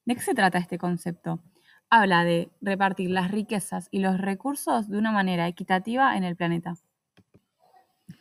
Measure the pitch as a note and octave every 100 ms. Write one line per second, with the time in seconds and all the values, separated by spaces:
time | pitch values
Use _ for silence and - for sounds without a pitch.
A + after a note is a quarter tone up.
0 | - A#3+ - B3+ F#3+ F3+ F3 F3 F3+ F3
1 | F3+ E3+ E3+ E3+ - _ _ _ _ A#3
2 | F#3+ F3 E3+ E3+ - _ G3+ F#3+ G3 F#3+
3 | F3+ F#3 F3+ G#3 G#3 G#3 - F#3 F3 G3
4 | F#3+ F#3 G3 F#3+ C4+ C#4+ E4 B3 G#3 G3+
5 | A3 G#3+ F#3+ F3 E3+ F3 F#3 F#3 F#3+ B3
6 | C4+ G#3+ F3+ E3+ E3+ E3+ F3 E3+ _ _
7 | _ _ _ _ _ _ _ _ _ _
8 | - -